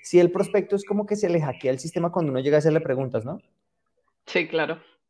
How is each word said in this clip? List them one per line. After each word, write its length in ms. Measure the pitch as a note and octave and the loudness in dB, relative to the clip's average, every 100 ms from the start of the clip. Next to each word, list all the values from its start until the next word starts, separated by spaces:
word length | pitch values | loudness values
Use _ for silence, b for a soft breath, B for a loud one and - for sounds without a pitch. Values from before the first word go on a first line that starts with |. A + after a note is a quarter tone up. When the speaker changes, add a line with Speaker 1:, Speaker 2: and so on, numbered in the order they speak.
Speaker 1:
si 180 | - F3+ | 2 4
el 100 | F3 | 6
prospecto 460 | F3+ F#3+ G#3 F3+ G3+ | 4 0 0 0 -2
es 80 | - | -2
como 200 | G3+ G#3 | -4 -2
que 120 | G#3 | -2
se 100 | G3+ | 0
le 140 | E3+ | 0
hackea 300 | D3+ B2+ C3+ | 0 -2 -2
el 80 | C3 | -2
sistema 340 | D#3+ E3+ E3+ | -4 -4 -2
cuando 180 | F3+ D#3+ | -2 -2
uno 80 | C3 | -2
llega 160 | C3+ D3+ | 2 4
a 20 | |
hacerle 200 | D#3 D#3 | 4 2
preguntas, 440 | D#3 C3 C3+ A#2+ A2+ | 0 -4 -2 -4 -6
¿no? 140 | - _ _ _ _ _ _ _ _ - | -10 _ _ _ _ _ _ _ _ -4
Speaker 2:
Sí, 200 | F3+ D#3+ | -4 -2
claro. 320 | D#3+ D3+ E3+ - _ _ | -2 -2 -6 -12 _ _